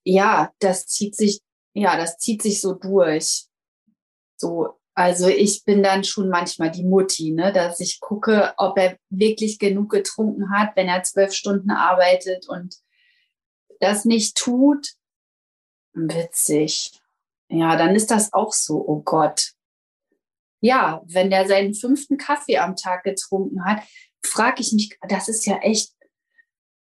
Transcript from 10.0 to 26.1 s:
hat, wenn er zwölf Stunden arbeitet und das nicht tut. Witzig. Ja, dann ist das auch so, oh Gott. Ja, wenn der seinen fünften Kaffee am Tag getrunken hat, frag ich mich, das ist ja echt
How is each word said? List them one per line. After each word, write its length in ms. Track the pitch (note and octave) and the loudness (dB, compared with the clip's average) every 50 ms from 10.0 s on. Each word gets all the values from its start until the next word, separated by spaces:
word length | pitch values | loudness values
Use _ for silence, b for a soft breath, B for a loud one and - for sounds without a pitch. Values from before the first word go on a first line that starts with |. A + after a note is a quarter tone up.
| G3+ - - - A3 G#3+ - - G3+ F#3 | -2 -2 -2 -2 -2 -2 -2 -2 -4 -2
hat, 240 | G3 G3+ G#3 G#3+ - | 0 0 0 0 0
wenn 120 | F#3+ F#3 F#3 | 0 0 0
er 140 | F3+ F#3 | 0 -2
zwölf 320 | F#3 - - G3 G3 G3 G3 | -2 -2 0 2 2 2 0
Stunden 380 | - - G3+ G3 G3 F#3+ G3+ | -4 -2 -2 -2 0 0 0
arbeitet 760 | - - - F3 F#3 F3+ F3+ F3+ F#3 F3+ F3+ F#3 F#3 F#3 - - | 0 0 2 2 4 4 4 4 4 2 2 -2 -8 -8 -8 -10
und 280 | - F3+ F3+ F#3 - - _ _ _ _ _ _ _ _ _ _ _ _ _ _ _ _ _ _ _ - | -12 -10 -12 -14 -16 -20 _ _ _ _ _ _ _ _ _ _ _ _ _ _ _ _ _ _ _ -2
das 240 | - F#3 G#3 G#3 - | 0 0 0 0 0
nicht 320 | A#3 A3+ A3+ G#3 - - - | 2 2 2 0 -2 -4 -4
tut. 560 | - - A#3+ B3 C4+ C#4+ D4 C#4+ C#4+ - - _ _ _ _ _ _ _ _ _ _ _ _ _ _ _ _ _ _ _ - | -2 -2 2 4 4 4 4 2 -2 -10 -16 _ _ _ _ _ _ _ _ _ _ _ _ _ _ _ _ _ _ _ -8
Witzig. 1000 | - E3 D#3 D#3+ E3 E3+ E3+ - - - - D3+ D3+ D3+ - - - - - - _ _ _ _ _ _ _ _ _ _ - | -6 -4 -4 -2 -4 -6 -4 -4 -4 -2 0 2 0 0 0 -2 -6 -8 -8 -12 _ _ _ _ _ _ _ _ _ _ -4
Ja, 260 | D#3 D#3+ E3 E3 E3 | -2 0 2 2 2
dann 200 | - E3 F3 G3 | 2 2 2 2
ist 160 | A3 G#3+ - | 2 2 2
das 200 | A#3 G#3 G#3+ - | 0 0 0 0
auch 220 | - - A3 - - | 0 -2 -2 -2 -2
so, 320 | - - - D#3 C#3+ - - | -4 -4 -2 -4 -4 -2 -2
oh 140 | D3+ D3+ | -4 -4
Gott. 520 | D3+ - - D#3+ D3+ D3 - - - - - _ _ _ _ _ _ _ _ _ _ _ _ _ _ _ _ _ _ _ _ _ | -2 0 2 2 2 2 0 -2 -6 -6 -8 _ _ _ _ _ _ _ _ _ _ _ _ _ _ _ _ _ _ _ _ _
Ja, 400 | - A3+ B3+ C4 G#3 D#3+ D#3 D#3+ - | 2 2 4 4 2 0 -2 -6 -10
wenn 240 | E3+ E3+ F#3 F#3 G3 | -4 0 0 0 2
der 180 | F#3+ F#3+ F#3+ F#3+ | 2 2 2 2
seinen 260 | G3 G3 G3 G3 G#3 | 2 2 2 0 -4
fünften 440 | - - B3 C4+ D4 - - C#4+ C4+ | -4 -2 0 0 0 0 -2 -6 -4
Kaffee 420 | - - C#4+ D4 - - A3+ C#3 | -2 -4 -4 -4 -2 -2 0 0
am 160 | E3 F3+ F#3 - | 0 -2 -4 -6
Tag 260 | - F#3 F3+ F3+ - | -6 -6 -6 -4 -4
getrunken 600 | G3 F#3+ - - - G3 F#3+ F#3+ - - F#3+ F3+ | -4 -6 -6 -6 -4 -4 -4 -4 -4 -6 -4 -2
hat, 180 | - G#3+ G#3+ B B B B B B B B - | -2 -2 -4 B B B B B B B B -8
frag 360 | - - - G#3+ A#3+ C4 - | -4 -2 0 0 0 0 -2
ich 120 | A#3 - | -2 -2
mich, 260 | A3 G#3+ G#3 - - _ - F#3 | 0 0 -2 -2 -6 _ -8 -4
das 180 | G3+ F#3+ - - | -4 -4 -4 -4
ist 180 | A3 - - | -6 -4 -2
ja 120 | G#3+ G3 - | -2 -2 0
echt 360 | - G#3 A3 - - - _ _ _ _ | 0 0 0 0 -2 -6 _ _ _ _